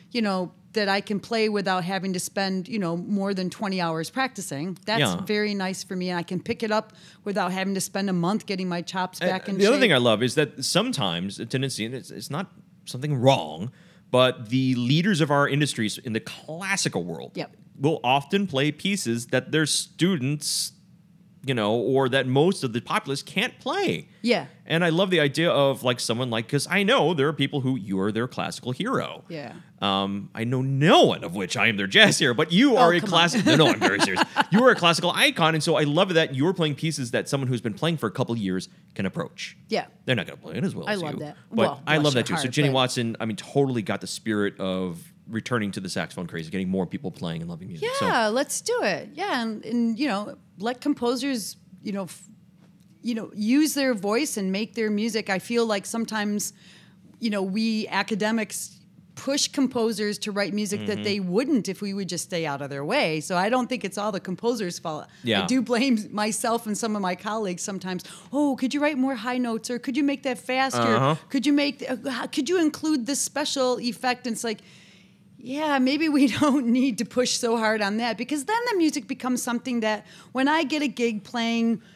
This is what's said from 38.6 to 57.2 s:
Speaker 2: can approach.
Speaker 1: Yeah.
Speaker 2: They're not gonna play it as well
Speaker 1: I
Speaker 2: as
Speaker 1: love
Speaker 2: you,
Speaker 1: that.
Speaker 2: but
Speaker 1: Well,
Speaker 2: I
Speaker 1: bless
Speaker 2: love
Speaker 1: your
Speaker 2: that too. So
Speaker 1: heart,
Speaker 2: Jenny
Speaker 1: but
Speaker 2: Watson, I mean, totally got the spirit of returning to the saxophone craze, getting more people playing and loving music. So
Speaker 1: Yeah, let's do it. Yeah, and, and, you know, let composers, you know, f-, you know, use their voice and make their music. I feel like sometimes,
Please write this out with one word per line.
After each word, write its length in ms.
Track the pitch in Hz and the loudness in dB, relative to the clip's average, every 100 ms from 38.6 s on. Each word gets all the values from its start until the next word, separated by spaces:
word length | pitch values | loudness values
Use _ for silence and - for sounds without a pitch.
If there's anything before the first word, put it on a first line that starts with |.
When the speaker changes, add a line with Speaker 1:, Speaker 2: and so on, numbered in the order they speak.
| - - - | -6 -14 -14
Speaker 2:
can 100 | - | -6
approach. 540 | 95 - 76 - - - - | -4 -4 -8 -10 -14 -14 -6
Speaker 1:
Yeah. 160 | 208 - _ - | -6 -6 _ -2
Speaker 2:
They're 100 | 117 | -2
not 100 | 80 | -2
gonna 120 | 69 | -12
play 160 | - 92 | -10 -6
it 80 | |
as 100 | 190 | -4
well 140 | - - | -4 -6
Speaker 1:
I 40 | |
Speaker 2:
as 80 | 208 | -4
Speaker 1:
love 120 | 156 | -6
Speaker 2:
you, 60 | - | -8
Speaker 1:
that. 160 | 147 - - | -10 -14 -8
Speaker 2:
but 80 | - | 0
Speaker 1:
Well, 240 | 151 139 - | 0 0 0
Speaker 2:
I 100 | 151 | 4
Speaker 1:
bless 80 | |
Speaker 2:
love 100 | 147 | 4
Speaker 1:
your 80 | 127 | 2
Speaker 2:
that 40 | 113 | 0
too. 80 | 165 | -2
So 60 | |
Speaker 1:
heart, 60 | 127 | 0
Speaker 2:
Jenny 160 | 151 143 | 2 2
Speaker 1:
but 60 | 131 | 2
Speaker 2:
Watson, 400 | 127 127 117 110 | 2 0 -4 -2
I 60 | 113 | -4
mean, 100 | 104 | -4
totally 460 | - 143 139 120 | -2 0 2 0
got 180 | 95 98 | -2 -4
the 60 | 92 | -6
spirit 520 | - 113 104 101 - | -8 -2 0 0 -2
of 540 | 95 92 92 85 - - - | -4 -2 -4 -8 -16 -20 -8
returning 440 | 110 - 120 104 | -8 -2 -2 -2
to 80 | 98 | -4
the 80 | 95 | -6
saxophone 380 | 98 80 - 87 | -4 -6 -6 -8
craze, 220 | 85 80 | -8 -6
getting 180 | 95 92 | -4 -2
more 180 | 95 87 | -2 -2
people 240 | 90 92 | -6 -10
playing 300 | - 87 82 | -8 -8 -6
and 80 | 85 | -8
loving 180 | 82 185 | -12 -12
music. 200 | 85 466 539 | -8 -6 -2
So 80 | 523 | 0
Speaker 1:
Yeah, 200 | 285 214 | 2 2
let's 320 | 240 311 - | 0 -2 -4
do 180 | - 480 | -4 -2
it. 280 | 240 156 - | -2 -2 -6
Yeah, 280 | 311 392 269 | -8 -4 -4
and, 220 | 226 220 | -4 -6
and, 340 | - 240 233 220 | -4 -2 0 0
you 80 | 285 | -2
know, 280 | 196 214 - - - | -2 -6 -12 -20 -8
let 220 | 220 254 | -6 -2
composers, 760 | 294 - 240 247 277 247 180 - - - | -2 0 0 0 -2 -4 -6 -12 -20 -12
you 100 | 214 | -8
know, 120 | 196 | -6
f-, 180 | 175 - - - _ _ - _ _ _ | -8 -12 -20 -20 _ _ -20 _ _ _
you 120 | 233 | -6
know, 160 | 226 - | -4 -6
use 400 | 208 214 277 302 | -4 2 4 4
their 200 | 294 269 | 2 2
voice 420 | 214 202 226 302 220 | 0 0 0 0 -2
and 160 | 190 | -2
make 220 | 196 220 | -2 -2
their 160 | 233 214 | -2 -2
music. 400 | 208 226 214 208 | 0 0 -2 -2
I 80 | 185 | -4
feel 260 | - 233 226 | 0 0 2
like 200 | 202 - | 0 -2
sometimes, 640 | 226 220 220 208 208 - - - - - - - - | -6 -4 -4 -2 -2 -6 -10 -20 -20 -20 -20 -20 -8